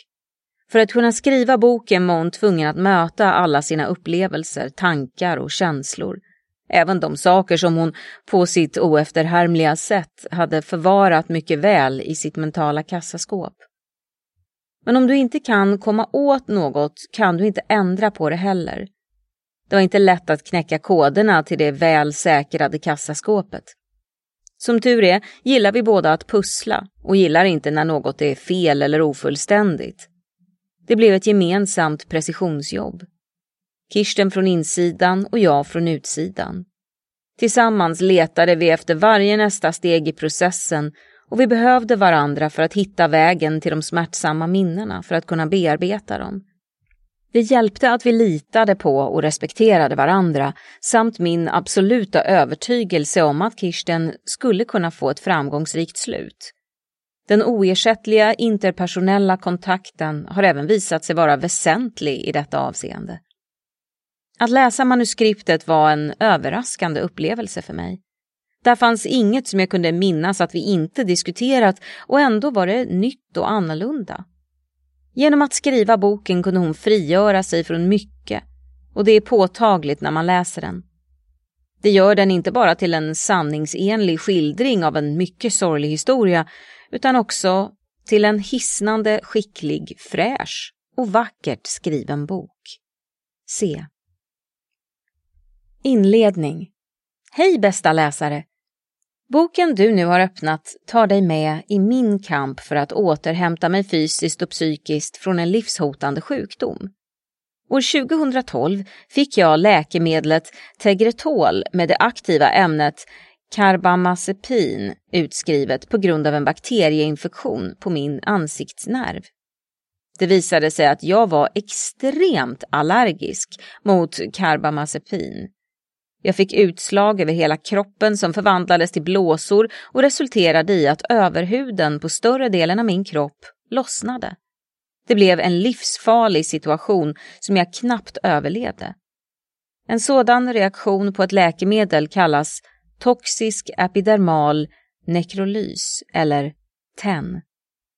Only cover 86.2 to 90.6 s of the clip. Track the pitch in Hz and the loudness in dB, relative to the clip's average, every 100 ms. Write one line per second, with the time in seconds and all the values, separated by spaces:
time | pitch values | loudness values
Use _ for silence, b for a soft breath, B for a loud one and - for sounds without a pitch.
86.2 | 196 170 160 B B B B - 262 254 | 2 2 -2 B B B B -4 0 0
87.2 | - - 190 190 208 - _ _ - 208 | -2 -4 -2 -2 -4 -10 _ _ -2 2
88.2 | 208 208 202 240 - - 208 220 214 214 | 4 2 -2 -6 -6 -4 -2 -2 0 -2
89.2 | - 220 - - 151 156 156 - - - | -2 -6 -6 -8 -6 -6 -8 -18 -8 -4
90.2 | 208 269 - - | -4 -4 -10 -12